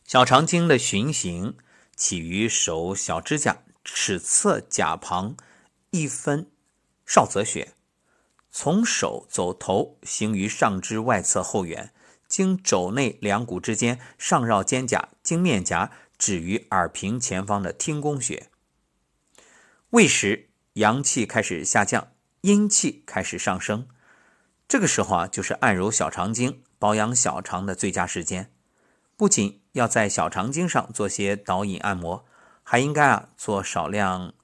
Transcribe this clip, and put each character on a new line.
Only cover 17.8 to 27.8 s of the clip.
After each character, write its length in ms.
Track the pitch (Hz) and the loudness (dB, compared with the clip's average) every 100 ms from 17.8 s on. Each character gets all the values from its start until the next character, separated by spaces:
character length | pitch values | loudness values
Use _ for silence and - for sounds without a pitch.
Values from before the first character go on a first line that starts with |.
| - 151 | -6 -4
宫 200 | 147 143 | -2 -4
穴。 300 | - - - _ _ _ _ _ _ _ _ _ - - _ _ - | -4 -8 -12 _ _ _ _ _ _ _ _ _ -20 -20 _ _ 2
胃 180 | 240 170 | 6 6
时 420 | - 101 110 _ _ _ | 4 0 -2 _ _ _
阳 280 | - 107 123 | 2 2 2
气 220 | 143 - | 0 -2
开 160 | 104 113 | 0 0
始 240 | 104 85 | -2 -4
下 200 | 69 117 | 0 2
降， 240 | 101 117 - _ _ _ | 2 0 -4 _ _ _
阴 280 | 185 202 208 | 2 4 4
气 360 | - 165 - - | 2 0 -4 -8
开 160 | - | -6
始 160 | 92 90 | -6 -4
上 220 | - 92 | -4 -2
升， 260 | - 107 127 _ _ _ _ _ _ _ - | -2 -4 -6 _ _ _ _ _ _ _ -2
这 140 | 277 | 2
个 80 | 190 | 2
时 140 | - | 2
候 140 | 98 90 | 2 0
啊， 100 | 90 | 0
就 160 | - | -4
是 120 | 95 | -4
按 200 | - 123 | 0 2
揉 160 | 95 98 | 2 2
小 200 | - 80 | 0 -2
肠 240 | - 92 | -2 -4
经、 280 | 113 123 131 _ - | -2 -2 -4 _ -2
保 160 | 104 | 0
养 200 | 107 107 | 2 0
小 260 | 123 - 71 | 0 0 -2
肠 240 | 98 92 | -6 -6
的 100 | 98 | -4
最 180 | 92 | -2